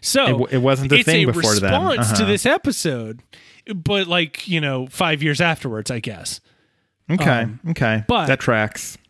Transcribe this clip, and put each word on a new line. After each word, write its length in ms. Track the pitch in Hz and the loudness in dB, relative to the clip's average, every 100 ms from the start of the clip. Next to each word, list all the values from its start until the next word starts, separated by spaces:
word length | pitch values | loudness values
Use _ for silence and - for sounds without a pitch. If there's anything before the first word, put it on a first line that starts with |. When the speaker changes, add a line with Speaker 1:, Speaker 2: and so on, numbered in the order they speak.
Speaker 1:
So 240 | - 269 | -2 2
Speaker 2:
It 60 | 240 | 2
w-, 160 | 120 123 | 2 0
it 80 | 131 | 2
wasn't 320 | 131 135 135 | 2 2 2
a 60 | 147 | 2
Speaker 1:
it's 80 | |
Speaker 2:
thing 240 | 160 165 127 | 4 2 2
Speaker 1:
a 40 | |
Speaker 2:
before 220 | - 110 | 2 2
then. 160 | 104 95 | 2 2
Speaker 1:
response 360 | - 381 - 110 110 | 2 0 0 0 2
to 40 | |
Speaker 2:
Uh-huh. 80 | 196 | 2
Speaker 1:
this 120 | 196 247 | 2 2
episode, 720 | 339 294 - 165 123 110 113 _ - - - - | 0 0 -2 -2 -4 -6 -12 _ -20 -20 -18 -12
but, 360 | 196 160 202 175 | -6 -2 0 0
like, 400 | 175 156 - 208 | 0 -2 -6 -4
you 120 | 165 | -2
know, 280 | 147 131 131 | -2 -4 -4
five 340 | - 175 147 | -2 0 0
years 180 | 156 143 | 0 0
afterwards, 500 | 170 156 135 107 107 | 0 0 -4 -6 -6
I 80 | 117 | -8
guess. 400 | 113 92 - - _ _ _ _ _ _ - | -8 -10 -12 -12 _ _ _ _ _ _ -4
Speaker 2:
Okay. 220 | 175 151 120 | 0 2 2
Speaker 1:
Um, 180 | 110 113 165 | -2 -6 -6
Speaker 2:
Okay. 320 | 165 117 110 110 | 0 0 2 2
Speaker 1:
but 180 | 233 147 | 0 2
Speaker 2:
That 140 | 131 | 0
tracks. 580 | - 113 107 - - - | 2 0 0 -4 -12 -14